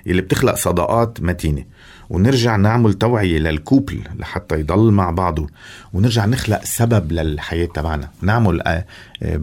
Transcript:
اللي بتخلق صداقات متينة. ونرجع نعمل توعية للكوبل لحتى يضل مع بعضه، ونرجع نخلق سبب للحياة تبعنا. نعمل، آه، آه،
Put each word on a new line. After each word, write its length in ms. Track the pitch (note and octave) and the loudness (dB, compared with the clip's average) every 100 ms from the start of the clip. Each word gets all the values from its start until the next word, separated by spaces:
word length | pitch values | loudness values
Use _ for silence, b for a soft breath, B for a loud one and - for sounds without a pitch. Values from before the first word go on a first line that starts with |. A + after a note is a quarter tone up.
| - | -2
اللي 160 | F2+ | -2
بتخلق 320 | - - A#2 | 0 0 0
صداقات 680 | - F#2 F2 - A#2 A2+ - | 0 0 0 0 0 0 -2
متينة. 420 | F2 E2+ D#2+ C#2+ - B B B B | -4 -2 -2 -4 -8 B B B B
ونرجع 460 | F2 A2 C3 A#2 G#2+ | 0 2 4 2 2
نعمل 380 | G2+ A#2+ A2+ | 2 4 2
توعية 440 | F#2+ A2+ A#2+ F#2 D#2 | 2 0 2 2 2
للكوبل 600 | D#2+ D#2 - C#3 - C2 - - | 0 -2 2 0 2 -6 -10 -12
لحتى 420 | C#2 - - D#2 | -8 -10 -4 -4
يضل 300 | D2+ F#2+ A2+ | 0 4 4
مع 200 | G2+ F2 | 4 2
بعضه، 360 | E2 F2+ D#2+ D2+ B B B B | 0 0 -2 -6 B B B B
ونرجع 340 | F2+ A#2 A2+ G2+ | -2 0 2 0
نخلق 380 | B2+ - G#2 | -2 -2 -4
سبب 480 | - - A#2 A2 D#2 | -4 -2 2 2 0
للحياة 540 | E2 D#2 D2 - E2+ E2+ | -2 -2 -4 -6 -4 -4
تبعنا. 420 | D2+ D#2+ D2+ C#2 - | -4 -4 -4 -8 -4
نعمل، 380 | F#2 A#2 G#2 E2 | 0 2 2 2
آه، 240 | - E2 - B B B | 0 -2 -6 B B B
آه، 180 | D#2+ D#2+ | -6 -4